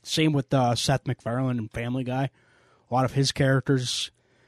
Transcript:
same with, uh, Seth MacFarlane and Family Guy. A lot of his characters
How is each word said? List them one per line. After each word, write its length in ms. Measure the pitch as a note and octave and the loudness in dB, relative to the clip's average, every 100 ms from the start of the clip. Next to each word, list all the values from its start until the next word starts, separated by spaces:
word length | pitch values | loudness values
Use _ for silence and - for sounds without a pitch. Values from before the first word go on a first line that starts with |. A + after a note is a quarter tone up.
same 300 | - - D#3 | -6 0 2
with, 200 | D3 C3 | 2 2
uh, 220 | C#3 A#2+ A#2+ | 2 2 2
Seth 320 | - C3+ - | 0 0 -2
MacFarlane 500 | B2 - A#2+ C3 B2 | -6 -4 -2 -2 -2
and 140 | G#2+ | -6
Family 320 | - A#2+ B2+ | -6 -6 -4
Guy. 260 | B2 C3 C#3 - _ _ _ _ - | -4 -2 -4 -6 _ _ _ _ -4
A 20 | |
lot 120 | B2 B2+ | 0 0
of 80 | |
his 180 | C3+ C3+ | 0 0
characters 800 | - C#3 C3+ - C3+ B2 - - _ _ _ | 2 2 2 2 0 0 -6 -8 _ _ _